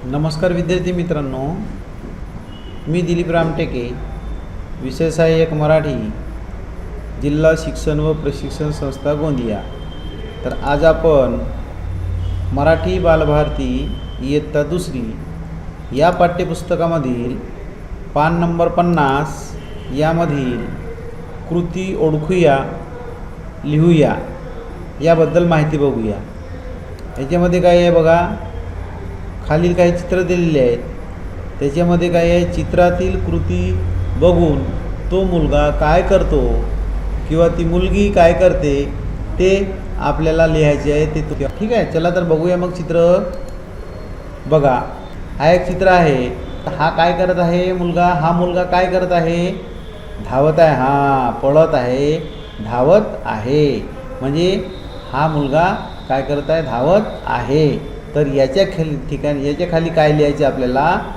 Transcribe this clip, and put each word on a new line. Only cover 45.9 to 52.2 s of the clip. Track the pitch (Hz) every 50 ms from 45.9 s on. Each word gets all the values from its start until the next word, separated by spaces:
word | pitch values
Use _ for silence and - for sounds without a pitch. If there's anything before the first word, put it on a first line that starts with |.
| 180 180 165 151 139 127 123 123 123 - - - - - - 151 147 -
हा | 147 165
काय | 160 - 165 175
करत | 175 175 185 180 180 175
आहे | 175 170 170 175 180 185
मुलगा? | 185 180 175 175 165 175 175
हा | 175 180 151 156 165
मुलगा | 175 170 180 180 175 180
काय | 180 175 180 180 185
करत | 180 180 185 180 175
आहे? | 180 170 165 165 170 170 175 185 208 208 - - - - - - - - - - - - - -
धावत | 127 131 143 156 151 160
आहे. | 165 156 143
हा | 123 127 135 143 139 139 139 139 131 127 120 110 -
पळत | - 135 143 156 160 156 156
आहे, | 135 123 123 127 135 143 147 156 170